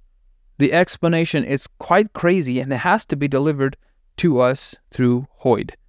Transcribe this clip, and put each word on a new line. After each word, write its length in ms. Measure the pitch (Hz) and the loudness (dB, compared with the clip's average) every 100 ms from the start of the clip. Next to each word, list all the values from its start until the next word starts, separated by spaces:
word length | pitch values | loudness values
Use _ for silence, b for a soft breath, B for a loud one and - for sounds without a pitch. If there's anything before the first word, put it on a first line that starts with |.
| _ _ _ _ _ - | _ _ _ _ _ -2
The 160 | - | 2
explanation 680 | 165 180 - 170 165 165 147 | 2 0 0 0 0 0 -2
is 240 | 127 135 - - | -2 -4 -6 -12
quite 340 | - 180 214 | 0 2 2
crazy, 460 | - 170 185 135 127 | 0 0 2 0 -4
and 140 | 131 | -4
it 40 | 131 | -4
has 280 | 175 214 - | 0 -2 -2
to 100 | 143 | -4
be 120 | 143 | -2
delivered 500 | 139 147 147 135 - _ _ _ - | 0 0 0 -2 -4 _ _ _ -2
to 240 | 175 127 | 0 4
us 340 | 127 135 - - _ | 2 0 -6 -14 _
through 360 | - 127 120 139 _ | -2 0 0 -2 _
Hoid, 280 | 131 107 - - | 0 0 -2 -12